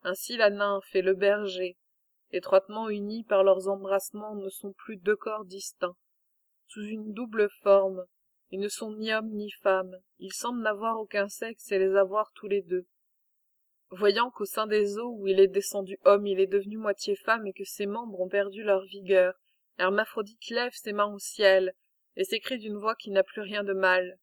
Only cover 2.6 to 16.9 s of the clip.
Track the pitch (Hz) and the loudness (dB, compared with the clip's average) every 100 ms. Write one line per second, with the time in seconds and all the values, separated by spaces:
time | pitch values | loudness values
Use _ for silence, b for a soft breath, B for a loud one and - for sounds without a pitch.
2.6 | - 214 220 208 202 226 220 202 196 190 | 2 -10 -6 -6 -8 -10 0 4 4 4
3.6 | 190 196 196 196 - 214 214 214 190 - | 0 -6 -2 -4 -4 -12 -10 -10 -10 -12
4.6 | 202 - - 208 180 214 - 214 190 190 | -16 -16 -16 -6 -2 -2 -2 -8 -10 -14
5.6 | - - 180 180 _ _ _ _ _ _ | -14 -8 -8 -8 _ _ _ _ _ _
6.6 | _ 214 208 220 214 208 240 214 208 _ | _ -14 -10 -10 -10 -10 -8 0 0 _
7.6 | 202 196 196 185 180 _ _ _ _ 190 | 6 6 6 -4 -14 _ _ _ _ -6
8.6 | 202 - 220 214 220 220 220 208 208 - | -6 -6 -10 -8 -2 -2 -2 -8 -8 -2
9.6 | 202 190 185 185 _ _ 190 - 240 247 | 2 2 0 -12 _ _ -14 -8 -6 -2
10.6 | 220 202 220 226 220 208 202 - 226 226 | -2 -2 -2 -4 -4 -2 -4 -4 -10 -10
11.6 | - 196 190 196 190 208 214 - 208 202 | -2 2 4 4 4 2 -4 -8 -2 -2
12.6 | 175 185 180 _ _ _ _ _ _ _ | -2 -6 -6 _ _ _ _ _ _ _
13.6 | _ _ _ 185 208 208 240 - 202 - | _ _ _ 2 4 4 0 -2 -6 -4
14.6 | 214 214 202 202 240 226 196 190 196 190 | 0 2 2 -2 -6 -4 0 6 6 4
15.6 | 202 202 190 196 - 202 202 185 190 202 | -4 -6 -6 2 6 6 4 0 2 2
16.6 | 196 214 214 | -2 -6 -4